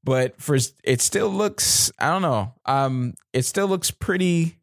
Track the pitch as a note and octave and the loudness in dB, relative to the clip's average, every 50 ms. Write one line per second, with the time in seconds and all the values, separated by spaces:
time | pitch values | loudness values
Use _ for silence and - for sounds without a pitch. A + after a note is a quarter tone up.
0 | - - C3+ C3 B2+ B2 - _ - - D3 C3+ A#2+ - _ _ - - C3 A#2+ | 0 0 2 2 2 0 -2 _ -2 0 0 0 0 -2 _ _ 0 0 0 2
1 | - - - G3+ G#3+ G#3+ F#3+ F#3+ F3+ B2+ - - - - - - - - - - | 0 -2 0 0 0 0 0 0 -2 -2 -2 -2 -2 0 2 2 0 -2 -2 -2
2 | - C#3+ E3+ F#3+ F#3 D#3+ C3 A2 G2 A2 - _ _ - C3+ C#3 C#3 C3 C3 B2+ | 0 0 0 0 0 0 0 0 -2 -4 -8 _ _ -2 0 0 0 0 0 -2
3 | B2 A#2 - - _ _ - B2+ B2+ - - G3+ G3 G3 F#3+ F#3 - - - _ | -4 -4 -6 -10 _ _ -4 -2 -2 -2 -2 -2 0 0 0 0 -2 -4 -6 _
4 | - - F#3+ F#3 F#3+ F3+ F3 E3+ E3 E3 - _ | -4 -2 0 0 2 2 2 2 0 -2 -4 _